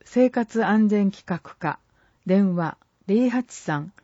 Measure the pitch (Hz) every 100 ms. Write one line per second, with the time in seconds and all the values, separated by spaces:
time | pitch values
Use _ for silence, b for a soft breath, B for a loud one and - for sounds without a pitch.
0 | - 240 254 254 226 226 202 214 214 208
1 | 196 - - 170 - - 156 - _ _
2 | _ _ 185 190 196 175 165 - _ _
3 | - 214 254 247 247 - - 147 160 -